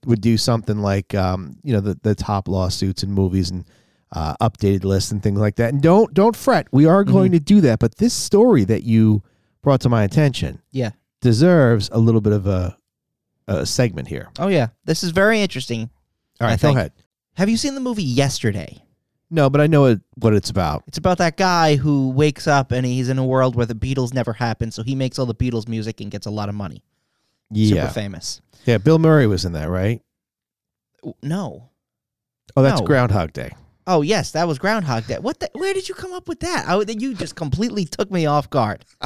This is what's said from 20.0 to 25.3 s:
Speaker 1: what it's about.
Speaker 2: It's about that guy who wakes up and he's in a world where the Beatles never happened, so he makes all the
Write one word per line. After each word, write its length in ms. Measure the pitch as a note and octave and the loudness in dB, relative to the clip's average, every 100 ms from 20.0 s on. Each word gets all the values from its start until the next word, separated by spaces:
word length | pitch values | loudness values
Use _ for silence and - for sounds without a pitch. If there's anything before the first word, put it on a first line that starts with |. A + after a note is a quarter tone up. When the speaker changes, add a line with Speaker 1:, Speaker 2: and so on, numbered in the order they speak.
| - - | -2 -2
Speaker 1:
what 180 | A#2 | 2
it's 160 | G#2 - | 2 0
about. 340 | G2 E2 D2+ - | -2 -2 -4 -8
Speaker 2:
It's 100 | D#3 | -4
about 200 | F#3 F3+ | -2 0
that 160 | E3+ - | 0 0
guy 380 | F#3 F3 D#3+ C#3+ | 0 2 2 2
who 340 | D3+ C#3+ C3 | 2 0 0
wakes 360 | C3 D3+ - D#3+ | 0 0 0 0
up 240 | C#3 B2+ | 2 2
and 140 | B2+ B2+ | -2 -2
he's 240 | B2+ B2 | -2 -2
in 80 | C3 | -2
a 60 | C3 | 0
world 300 | C3 B2+ A#2 | 2 2 0
where 100 | A2+ | -4
the 100 | A2 | -4
Beatles 380 | C3 C3+ A#2+ | -4 -4 -2
never 180 | B2+ A#2 | -2 -4
happened, 400 | A2 A#2 G#2+ A2+ | -4 -4 -4 -6
so 100 | - | -8
he 120 | A2+ C3+ | -6 -4
makes 240 | C3 - | -4 -4
all 60 | |
the 100 | B2 | -4